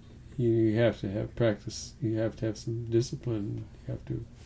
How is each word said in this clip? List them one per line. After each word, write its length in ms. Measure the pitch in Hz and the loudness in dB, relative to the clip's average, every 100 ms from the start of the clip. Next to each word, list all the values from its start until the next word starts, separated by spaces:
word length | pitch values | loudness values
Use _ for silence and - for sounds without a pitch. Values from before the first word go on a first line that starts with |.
| - - - - | -18 -18 -10 0
you 400 | 120 113 113 107 | 4 6 6 6
have 240 | 117 - | 4 4
to 100 | 104 | -2
have 240 | 98 117 | -4 -4
practice. 600 | - 120 104 - - - - | 2 2 2 -4 -10 -10 -4
You 160 | 110 110 | -2 0
have 180 | 113 - | 0 0
to 100 | 113 | -4
have 120 | 104 | -4
some 260 | - 117 113 | -6 -6 2
discipline. 760 | 117 120 139 - 110 104 117 110 - - | 2 2 -2 -4 -2 -2 -6 -8 -12 -10
You 60 | |
have 100 | 127 - | -8 -6
to 180 | - - - | -8 -8 -14